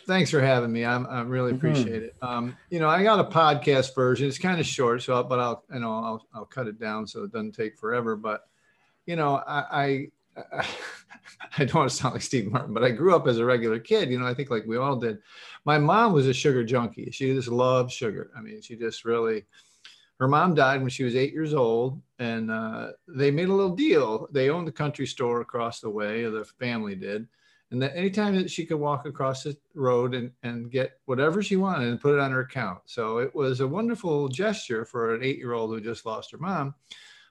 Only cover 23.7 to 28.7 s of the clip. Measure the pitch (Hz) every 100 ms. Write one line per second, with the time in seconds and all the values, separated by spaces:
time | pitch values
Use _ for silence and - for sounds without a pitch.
23.7 | 180 302 160 113 110 - 143 131 170 156
24.7 | - 147 - 127 - 120 120 117 120 117
25.7 | - 117 104 104 110 117 110 104 _ 123
26.7 | 117 104 95 95 107 117 _ _ _ _
27.7 | 123 135 170 196 202 208 190 180 - 160